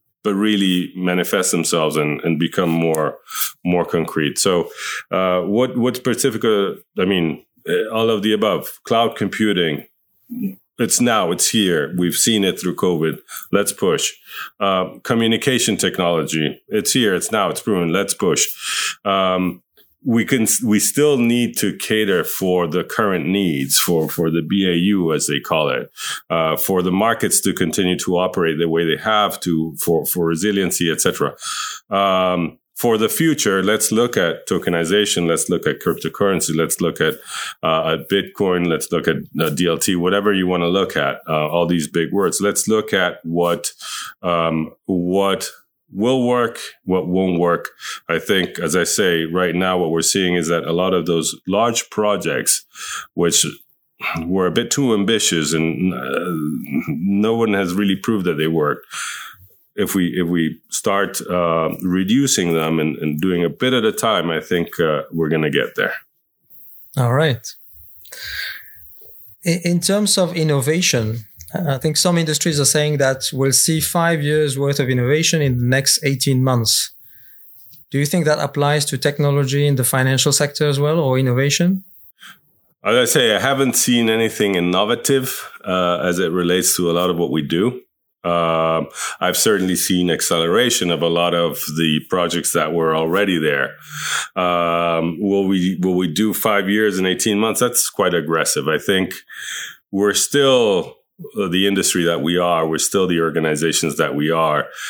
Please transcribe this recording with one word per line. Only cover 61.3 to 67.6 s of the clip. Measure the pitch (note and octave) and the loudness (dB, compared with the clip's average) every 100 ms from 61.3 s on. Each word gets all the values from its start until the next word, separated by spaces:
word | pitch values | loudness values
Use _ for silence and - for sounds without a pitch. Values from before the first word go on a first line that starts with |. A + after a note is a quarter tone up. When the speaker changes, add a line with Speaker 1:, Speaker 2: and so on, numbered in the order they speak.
| F2+ E2+ E2 D#2+ - | 0 0 0 0 -2
Speaker 1:
reducing | F#2 F2+ F#2+ B2+ C#3 - F2 | -2 0 2 2 2 0 2
them | E2 D#2+ D#2+ | 0 2 0
and, | D#2 - | 0 -2
and | D#2 D2+ | -4 0
doing | F#2 F2 | 0 2
a | E2+ | 0
bit | - B2+ | 0 0
at | B2 | 2
a | A2 | 0
time, | - A2+ G2+ E2+ | 0 0 0 0
I | D#2+ | -2
think, | - F2 E2 - | -2 -2 -2 0
uh, | E2 D2 - | 0 0 -4
we're | E2 D#2+ | -2 0
gonna | D#2+ D2+ | 0 0
get | C#2 - - | 0 -2 -2
there. | - - - _ _ _ _ - - - - - | -4 -6 -16 _ _ _ _ -20 -20 -20 -10 -2
Speaker 2:
All | B2 | 0
right. | C3 D#3 A#2 - - | 2 2 0 -6 -18